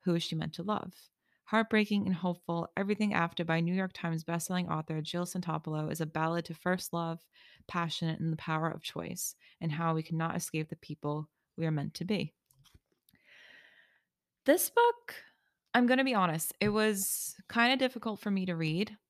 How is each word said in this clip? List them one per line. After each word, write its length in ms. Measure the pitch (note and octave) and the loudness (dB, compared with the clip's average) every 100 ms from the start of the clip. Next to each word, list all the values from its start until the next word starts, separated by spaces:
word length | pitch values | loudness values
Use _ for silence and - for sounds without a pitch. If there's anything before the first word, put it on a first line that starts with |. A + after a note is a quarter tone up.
Who 100 | F#3 | 2
is 80 | E3+ | 0
she 120 | - D#3+ | 0 -4
meant 180 | D#3 | -4
to 80 | D#3 | -6
love?" 480 | F3+ G#3+ - - - _ _ _ | -4 -4 -4 -16 -20 _ _ _
Heartbreaking 640 | - G#3+ A3 A3 G#3 G#3 G3 | 0 0 4 2 4 2 2
and 80 | |
hopeful, 580 | F3+ F3+ F3 - E3+ E3+ - | 0 0 -2 -4 -4 -4 -4
Everything 360 | G3 G#3 G#3+ | -2 0 2
After 320 | F#3 E3+ - | 2 0 -2
by 160 | E3+ E3 | 0 2
New 140 | E3+ | 2
York 180 | F3+ F#3 | 2 -2
Times 320 | - E3+ E3 | -2 -4 -2
bestselling 460 | D#3+ E3+ - F3+ F3 | -2 -4 -2 -2 0
author 320 | D#3 D#3 D#3 | -2 -2 -4
Jill 240 | D3+ F3 F3 | -4 -4 -4
Santopolo 680 | F#3 F3+ D#3 D#3 D3+ D#3 | -4 -2 -4 -2 -4 -2
is 80 | D#3 | -2
a 60 | D#3+ | -2
ballad 400 | D#3+ D#3+ E3+ E3 | 0 0 0 -4
to 80 | |
first 400 | D#3+ - F3+ - | -4 -2 -2 -2
love, 320 | E3+ E3 E3 _ _ - - - | -4 -4 -6 _ _ -20 -20 -6
passion, 420 | F3+ E3+ - E3 | -2 -2 0 -2
and 240 | D#3+ E3 | 0 -2
the 60 | D#3+ | -2
power 320 | - D#3 D#3+ | -2 -2 0
of 120 | - | -4
choice, 540 | - - E2 - - - - _ | -8 -8 -8 -6 -8 -10 -20 _
and 120 | E3 | -4
how 220 | D3+ E3 | -2 0
we 80 | D#3+ | 0
cannot 340 | D#3+ E3 E3 E3+ | -2 -2 -2 -2
escape 340 | - D#3 D#3 | -4 -4 -4
the 60 | - | -8
people 520 | - D#3 D3 D3+ D3+ _ _ - | -12 -6 -4 -4 -6 _ _ -4
we 100 | E3 | -2
are 40 | |
meant 220 | D3+ C#3+ | 0 -2
to 120 | - F3 | -6 -4
be. 280 | G#3 D3+ _ _ _ - - _ _ _ _ _ - - - - - - _ _ _ _ _ | -2 -4 _ _ _ -20 -20 _ _ _ _ _ -20 -20 -20 -20 -20 -20 _ _ _ _ _
This 260 | - E4+ - | 4 4 6
book, 440 | - A#4+ A#4 - - - _ _ _ _ | 6 4 4 -6 -16 -18 _ _ _ _
I'm 120 | A#3+ B3 | 2 4
gonna 180 | B3+ | 4
be 100 | C4+ | 4
honest, 380 | A3+ F3+ D#3+ - - | 4 2 2 -4 -2
it 100 | G#3 | 0
was 680 | G#3 G#3+ G3+ F#3+ - - - - | 4 2 2 -2 -4 -6 -12 -4
kinda 260 | A#3 A#3 C4 | 2 4 4
difficult 440 | B3+ B3 A3+ G3+ | 2 0 -6 -4
for 100 | G#3 | -2
me 160 | G3 F#3 | 0 0
to 100 | E3+ | 0
read. 400 | D#3+ D#3+ A3 G#3+ | 0 0 -2 -6